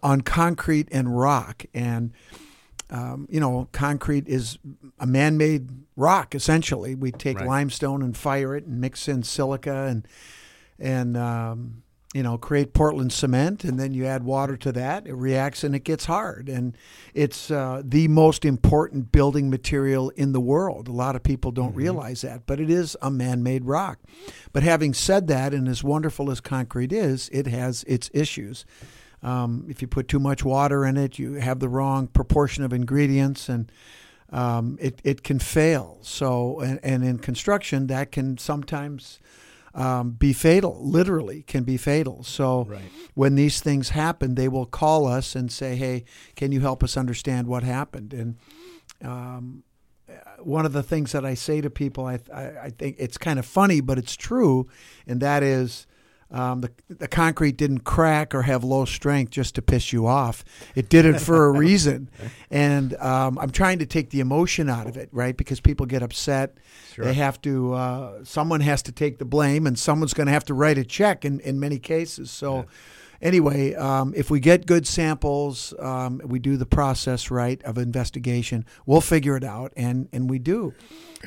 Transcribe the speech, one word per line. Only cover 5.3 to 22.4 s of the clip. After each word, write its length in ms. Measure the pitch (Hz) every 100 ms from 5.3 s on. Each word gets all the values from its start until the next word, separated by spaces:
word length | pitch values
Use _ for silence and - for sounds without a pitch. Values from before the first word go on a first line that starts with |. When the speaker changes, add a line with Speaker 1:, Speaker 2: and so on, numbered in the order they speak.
| 156 156 156 131 127 -
Speaker 1:
rock, 400 | - 147 190 -
essentially. 600 | 143 - 160 160 127 113 131
We 160 | 131
take 260 | 127 139 131
Speaker 2:
Right. 80 | 127
Speaker 1:
limestone 560 | 135 143 - 139 139
and 140 | 131 113
fire 400 | 147 139 135 143
it 80 | 170
and 140 | 120
mix 280 | 127 - -
in 140 | 135
silica 640 | 117 - 135 135 151 135 135
and, 200 | 120 - - - - - - _ -
and, 380 | 135 131 123 120
um, 680 | 120 117 113 117 120 113 _ _ -
you 80 | 139
know, 160 | 123 117
create 340 | - 147 143
Portland 400 | - 151 151 127
cement, 520 | - 139 127 156 208
and 140 | 175 131
then 140 | 135
you 140 | 131 131
add 160 | 135
water 320 | 123 135 139 131
to 160 | 139
that, 340 | 123 127 180 208
it 60 |
reacts 500 | 131 127 131 135 135
and 120 | 147 139
it 80 |
gets 220 | 135 156 -
hard. 420 | 170 214 120 131
And 260 | 127 123 117 - - -
it's, 380 | - 147 - -
uh, 320 | 151 131 131
the 240 | 139 143 160
most 380 | 156 160 156 151
important 680 | 131 - 147 160 139 117
building 380 | - 143 143 139
material 580 | 131 - 143 139 135 131 -
in 160 | 139
the 80 | 131
world. 480 | 123 147 190 - 120
A 40 |
lot 240 | 120 127 131
of 60 |
people 280 | - 131 135
don't 160 | 123 123
Speaker 2:
Mm-hmm. 80 | 98
Speaker 1:
realize 440 | 151 180 123 127
that, 240 | 127 120